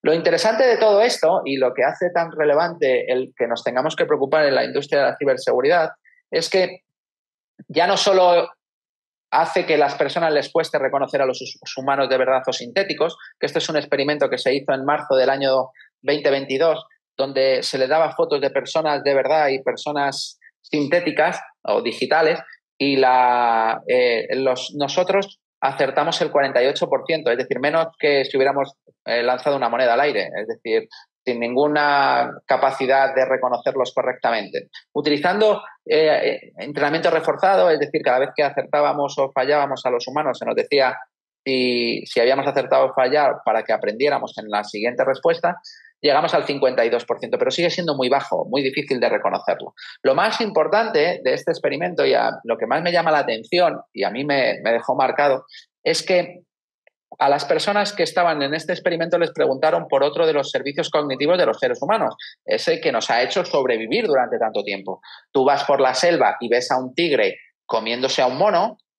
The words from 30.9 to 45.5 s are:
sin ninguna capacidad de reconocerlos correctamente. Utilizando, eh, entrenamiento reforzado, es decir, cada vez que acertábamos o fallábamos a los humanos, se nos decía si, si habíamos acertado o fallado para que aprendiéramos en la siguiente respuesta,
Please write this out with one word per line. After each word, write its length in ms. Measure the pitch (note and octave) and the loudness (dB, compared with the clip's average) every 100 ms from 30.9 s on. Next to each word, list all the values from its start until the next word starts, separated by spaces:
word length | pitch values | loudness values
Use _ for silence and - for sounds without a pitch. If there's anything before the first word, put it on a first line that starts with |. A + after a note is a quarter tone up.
| - - _ | -20 -20 _
sin 160 | - A#2 | -6 -4
ninguna 920 | A#2 B2 D3 D3+ D3 C#3+ C3+ C3 - C#3 - | -2 0 0 2 2 2 2 2 -2 -6 -2
capacidad 680 | C3 C3+ - C3 C3+ C3+ | 2 2 0 2 2 2
de 100 | C3 | 2
reconocerlos 680 | B2+ C3 B2 B2 C#3 C3 A#2+ | 0 0 0 -2 -2 -2 -2
correctamente. 720 | - B2+ B2 B2 A2+ G2+ - - - _ | -2 -4 -2 -2 -2 -4 -8 -10 -20 _
Utilizando, 720 | D#3 D3 D3 F3+ G3+ G#3+ G#3+ - - | -4 0 0 0 2 2 2 -4 -20
eh, 680 | - D#3 D#3 D3 - - - - | -2 2 4 2 0 -4 -12 -14
entrenamiento 520 | A#2+ C#3+ C#3+ D#3+ F3 | -10 -4 -2 0 0
reforzado, 600 | D#3+ D#3+ C#3+ F#3+ F#3+ F3+ | 0 -2 0 2 4 4
es 100 | D3+ | 2
decir, 220 | C#3+ D3+ | 0 -2
cada 180 | C3+ B2+ | 0 2
vez 100 | C#3 | 0
que 100 | - | 0
acertábamos 720 | C#3+ C#3 C3 D3 D3 C#3+ C#3+ C#3 | -2 -2 -2 0 0 0 -4 -2
o 140 | C3+ | -2
fallábamos 540 | C3 C3 D3 C#3 C3 B2+ | 0 0 0 0 -2 -2
a 40 | |
los 160 | A#2+ B2 | -2 -2
humanos, 320 | C#3+ D3+ A#2+ | -4 -4 -4
se 80 | A#2 | -4
nos 80 | |
decía 420 | - A#2 C#3 B2+ - - _ _ _ | -4 0 0 0 -2 -16 _ _ _
si, 600 | C3+ C3 B2+ A#2+ A#2+ A#2 - | -4 -2 0 0 -2 -4 -2
si 140 | - | 2
habíamos 260 | A#2+ C3+ C3+ | 4 2 0
acertado 400 | C#3 A#2 C3+ C3+ | -2 2 2 2
o 80 | |
fallado 460 | C3+ B2+ D3 C#3 A#2+ | 2 2 4 2 0
para 180 | - A2 | 0 -2
que 100 | A2 | 0
aprendiéramos 640 | G#2+ G2+ A2 C#3+ C3+ - - | -2 -2 -2 0 0 -4 -12
en 100 | G#2+ | -4
la 140 | G#2 | -4
siguiente 420 | G#2 G#2 A#2 C3 | -4 -6 -4 0
respuesta, 520 | C3+ C3 E3+ E3 - | -2 0 0 0 -2